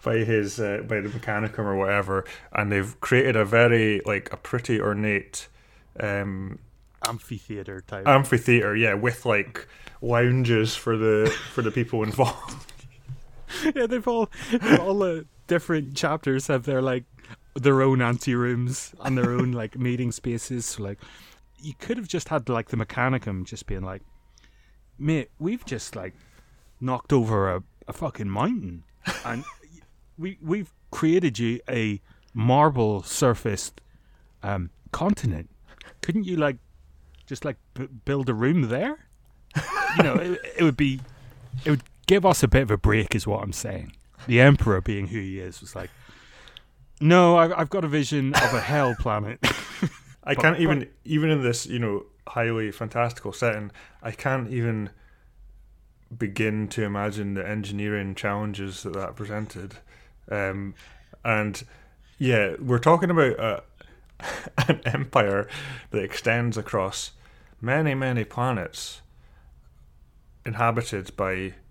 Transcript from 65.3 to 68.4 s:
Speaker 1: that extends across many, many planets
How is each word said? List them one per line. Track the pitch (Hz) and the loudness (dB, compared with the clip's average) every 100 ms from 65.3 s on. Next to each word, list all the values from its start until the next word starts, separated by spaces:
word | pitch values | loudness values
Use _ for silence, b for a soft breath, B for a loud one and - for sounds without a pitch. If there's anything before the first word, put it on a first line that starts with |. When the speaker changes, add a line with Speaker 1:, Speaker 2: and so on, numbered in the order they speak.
| 98 104 B B 135 B | 2 -2 B B -14 B
Speaker 1:
that | 107 | -4
extends | 95 - - 117 120 110 | -4 -4 0 2 0 -2
across | 101 110 95 - - b b b b b | -2 -2 -2 -4 -12 b b b b b
many, | 110 139 156 135 | -2 0 2 0
many | 131 123 107 | 0 -2 -4
planets | - | -2